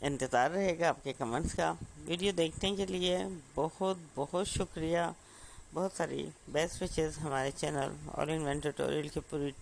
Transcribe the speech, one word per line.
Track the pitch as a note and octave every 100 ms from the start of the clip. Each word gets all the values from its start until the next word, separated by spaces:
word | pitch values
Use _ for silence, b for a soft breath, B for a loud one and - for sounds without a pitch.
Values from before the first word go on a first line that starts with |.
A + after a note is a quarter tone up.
इंतज़ार | C#3+ C#3 B2+ B2 C3
रहेगा | F3+ G3 E3 E3+
आपके | C3+ C#3+
comments | C3 A#2+ A#2+ E3
का। | - E3 E3 - - -
वीडियो | F3 G3
देखने | F3+ E3 - G3 G3
के | F#3+
लिए | F#3 F3+ F3+ F#3+ F3+ - -
बहुत | D#3 - F#3+ F#3 D#3 -
बहुत | D3 F3+ G3+
शुक्रिया। | - F#3 - D#3+ E3+ E3+ E3 B B B B B
बहुत | D#3 F#3 -
सारी | D#3+ C#3 D3+ D3+ -
best | C#3 E3+ -
wishes | F#3 - D#3 D3+
हमारे | D#3 C3+ C3+
channel | C#3 D3+ D3 C3+ D3 D3+ -
All | D3 D#3+
in | D3
One | C#3+ D3
Tutorial | C#3 C#3 D3 D3
की | D#3 C#3+
पूरी | D#3 C#3+ C3+